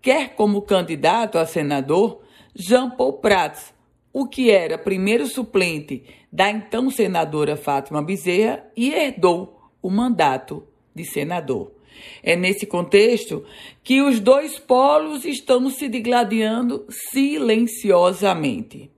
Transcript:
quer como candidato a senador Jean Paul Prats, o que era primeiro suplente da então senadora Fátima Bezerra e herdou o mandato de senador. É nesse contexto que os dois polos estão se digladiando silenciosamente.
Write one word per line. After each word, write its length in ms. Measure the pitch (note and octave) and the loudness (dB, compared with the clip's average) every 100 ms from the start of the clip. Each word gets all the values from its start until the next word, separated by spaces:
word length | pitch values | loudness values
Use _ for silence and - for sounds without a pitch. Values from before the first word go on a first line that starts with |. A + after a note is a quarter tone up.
quer 340 | - C#4+ C4 - | 2 0 0 0
como 260 | G#3 G3+ | 0 0
candidato 760 | G3+ F#3+ E3 D#3+ D#3 A3 A3 E3+ | 0 0 0 0 2 2 0 0
a 80 | D#3+ | 0
senador 760 | E3+ D3 C#3+ C3+ E3 G#3+ - - _ _ - | -2 -2 -2 0 2 0 -2 -20 _ _ -14
Jean 340 | F3+ B3 B3+ | 2 2 2
Paul 240 | - B3+ | -2 -2
Prats, 600 | - G#3 G3 D3+ - - _ _ _ _ | 0 2 2 0 -6 -20 _ _ _ _
o 140 | C4 C4+ | -8 -6
que 220 | - B3 | 0 4
era 280 | G3 D#3+ D#3+ | 4 2 -4
primeiro 500 | - F#3+ F#3+ A#3 C#4 | -4 -2 0 0 -2
suplente 760 | C4 A#3+ G3+ F3+ D#3+ D3 B2+ - - _ | -6 -2 0 0 -4 -8 -14 -14 -20 _
da 180 | D#3+ G3 | 0 0
então 400 | G#3+ - A3 C4 | 0 -6 -4 -2
senadora 680 | B3+ G3+ F3 D#3 D3+ D3+ D3 | 0 0 0 -2 -2 -2 -2
Fátima 440 | - C#3 C#3 D3+ | -2 -4 -2 -6
Bezerra 640 | D3+ F#3+ F3+ F3+ A3 - - - | -4 -6 -2 0 0 -2 -10 -4
e 180 | B3 | -2
herdou 680 | E4 C#4+ - F3+ F3 F#3+ _ _ _ | 0 -2 2 2 2 -6 _ _ _
o 80 | F#3 | -4
mandato 760 | G3 B3 G3+ D3+ C3 - D3+ - _ _ - | -2 0 2 0 0 -6 -16 -16 _ _ -16
de 80 | |
senador. 720 | E3+ C#3+ D3 F3 C#3+ B2 G2+ _ _ - - - | -8 -6 -4 -6 -4 -6 -6 _ _ -20 -20 -8
É 120 | - E3+ | -2 0
nesse 300 | F#3 G3+ G3+ | 0 -2 -4
contexto 760 | F3 F3 G3+ A3 A#3+ - D#3 - - - _ | -4 4 6 6 4 -2 -10 -12 -20 -20 _
que 180 | - C4 | 0 2
os 200 | C#4+ A#3 | 4 2
dois 360 | G3+ C#4 D4+ - | 4 4 4 -12
polos 680 | - B3+ C4+ D4+ D#4 D4+ D4+ | 0 4 6 4 0 -6 -8
estão 440 | C#4 - B3 C4 | -8 0 2 2
se 200 | C4+ C#4+ | -4 -6
digladiando 960 | A#3 A3+ A#3+ G#3+ A3 G#3+ A3+ A#3+ C4 - | -4 0 0 0 0 -2 -2 -2 -4 -10
silenciosamente. 2000 | - - C4+ C#4 D4+ B3 A3 A#3 - G#3 F3+ F3+ F#3 G3 F3 D3 A2 - - - | -16 -8 -2 0 0 0 2 0 -2 2 4 4 2 -2 0 -2 -4 -10 -16 -20